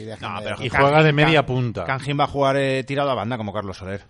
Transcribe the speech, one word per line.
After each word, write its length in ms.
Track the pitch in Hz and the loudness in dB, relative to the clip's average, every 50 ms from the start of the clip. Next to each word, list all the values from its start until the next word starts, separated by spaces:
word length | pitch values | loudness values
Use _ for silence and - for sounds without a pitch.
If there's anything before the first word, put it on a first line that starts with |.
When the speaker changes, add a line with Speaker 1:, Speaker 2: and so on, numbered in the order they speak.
| 107 | -10
Speaker 1:
dejen 260 | 110 - - - 101 | -12 -12 -10 -8 -8
Speaker 2:
No, 80 | 90 92 | -6 -6
Speaker 1:
de 40 | - | -6
Speaker 2:
pero 120 | - 104 - 139 | -6 -6 -4 -4
Speaker 3:
Y 60 | 123 | -2
Speaker 2:
Kangin, 180 | 147 139 139 | 2 2 4
Speaker 3:
juega 160 | 139 147 156 156 | 4 6 6 6
de 100 | 156 147 | 4 4
media 260 | 147 151 - 160 147 | 4 4 4 4 4
Speaker 2:
Kang-, 60 | - | 2
Speaker 3:
punta. 360 | - 123 127 123 117 98 98 85 | 2 0 -2 -2 -2 -4 -4 -4
Speaker 2:
Kangin 340 | 85 135 127 - 139 143 143 | -4 -4 -4 -4 -2 0 0
va 40 | 143 | 0
a 20 | |
jugar, 300 | 139 - 139 139 135 135 | 0 2 2 2 2 2
eh, 260 | 139 139 135 131 131 127 | 2 2 0 0 -2 -2
tirado 240 | - 139 143 143 143 | -4 -2 -2 0 0
a 40 | 127 | 0
banda 200 | 107 101 113 127 | -2 -2 -2 -4
como 140 | 110 107 104 | -4 -4 -4
Carlos 260 | 90 107 98 98 92 | -4 -6 -6 -6 -8
Soler. 260 | - 92 92 101 101 - | -10 -8 -8 -8 -8 -10